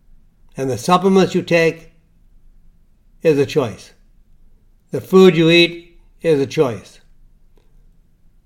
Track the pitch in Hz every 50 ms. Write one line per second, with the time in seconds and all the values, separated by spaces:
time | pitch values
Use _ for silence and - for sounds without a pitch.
0 | _ _ - - _ _ _ _ _ - - - 135 135 127 - - - 180 180
1 | 185 196 190 190 180 185 - 180 170 - 165 170 165 165 160 - - - _ _
2 | _ _ _ _ _ _ _ - _ - _ - _ - _ _ _ _ _ _
3 | _ _ _ _ - 165 151 139 139 - - 151 131 110 95 - - - - _
4 | _ _ _ _ _ _ - _ _ _ - _ _ _ _ _ _ _ - 139
5 | - - 185 190 190 185 160 160 165 160 170 170 170 160 170 - - - _ -
6 | - - _ _ - 165 156 139 139 117 113 156 151 127 113 95 - - - -
7 | _ _ _ _ - _ _ _ _ _ _ _ _ _ _ - _ _ _ _
8 | _ _ _ _ _ - _ _ _